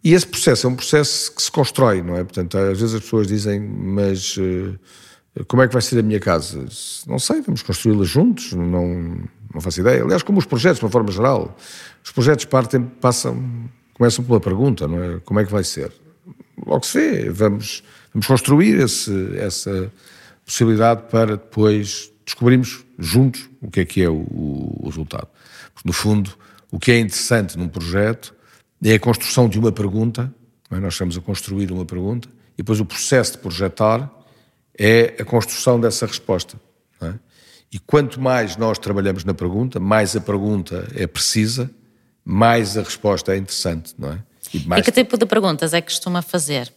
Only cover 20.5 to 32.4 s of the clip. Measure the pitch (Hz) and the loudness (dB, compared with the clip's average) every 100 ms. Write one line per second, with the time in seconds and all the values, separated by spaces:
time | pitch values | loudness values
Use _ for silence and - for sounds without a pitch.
20.5 | - 117 110 113 117 - 117 110 104 - | 0 2 6 4 2 0 2 2 0 -6
21.5 | - 107 104 101 - - _ - - 117 | 2 4 4 -2 -8 -12 _ -14 0 4
22.5 | 127 123 - - - 82 101 135 123 - | 6 4 -8 -20 -12 0 4 4 0 -16
23.5 | - - - 87 - 87 80 - 82 78 | -16 -6 -4 -2 0 0 0 -4 -6 -6
24.5 | 69 67 - - 80 76 - - _ _ | -6 -6 -8 -8 -8 -10 -10 -14 _ _
25.5 | - - - - 87 107 104 98 - _ | -20 -20 -10 -4 -2 2 2 0 -8 _
26.5 | - _ 98 - 120 110 - - 117 98 | -20 _ -4 2 4 2 -2 0 0 0
27.5 | 82 87 82 82 95 107 113 - _ _ | -4 -6 -6 -2 0 0 -2 -10 _ _
28.5 | _ _ _ 107 110 - 110 - - 117 | _ _ _ 2 4 4 0 0 2 4
29.5 | 104 117 95 101 104 113 113 127 - _ | 4 0 2 -2 0 -2 -2 -8 -8 _
30.5 | _ _ 92 98 - 90 85 82 98 - | _ _ -6 -4 -4 -4 -4 -6 -8 -6
31.5 | 98 95 92 87 90 95 120 117 _ | -4 -4 -4 -6 -6 -4 -6 -8 _